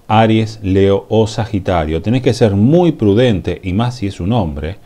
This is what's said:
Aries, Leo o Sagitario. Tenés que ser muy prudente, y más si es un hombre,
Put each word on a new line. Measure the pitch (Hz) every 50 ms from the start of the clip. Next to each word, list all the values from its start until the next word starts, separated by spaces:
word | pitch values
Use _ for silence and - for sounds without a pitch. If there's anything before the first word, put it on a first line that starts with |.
| _ -
Aries, | 110 110 113 110 110 110 110 110 - - -
Leo | 95 92 98 98 98 98 98 - -
o | 107 110 110 107
Sagitario. | - - 107 - - 98 90 - 92 85 78 78 80 82
Tenés | - 107 120 131 127
que | 143 120
ser | - 123 107 98
muy | 98 104 127 156 180 180 170
prudente, | 147 - 113 104 98 113 131 123 107 87 82 92 85 - -
y | 95
más | 90 101 117 123 123
si | - 101 101
es | 95 -
un | 87 92 120
hombre, | 120 95 80 71 71 71 80 98 - -